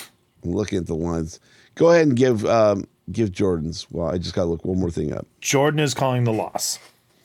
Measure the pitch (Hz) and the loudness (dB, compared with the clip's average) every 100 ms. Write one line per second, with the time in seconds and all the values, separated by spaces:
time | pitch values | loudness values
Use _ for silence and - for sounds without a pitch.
0 | - _ _ _ 85 90 104 98 85 82 | -16 _ _ _ -6 -4 -2 -4 -4 -4
1 | 85 82 80 - _ _ _ - 165 170 | -2 -4 -6 -10 _ _ _ 2 4 6
2 | 156 120 131 113 98 113 107 101 - _ | 4 4 4 2 2 4 4 2 -4 _
3 | - 92 110 90 101 87 76 82 - 80 | -10 -2 -2 0 0 0 -4 -8 -10 -6
4 | 82 90 85 - 85 82 87 92 90 82 | -4 -4 -4 -2 -2 -2 -2 -2 -2 -2
5 | 76 - - _ - 139 147 151 147 123 | -4 -6 -10 _ -2 2 2 2 -2 0
6 | 135 123 120 110 87 - - - - _ | 0 0 0 0 -4 -6 -6 -8 -12 _
7 | _ _ | _ _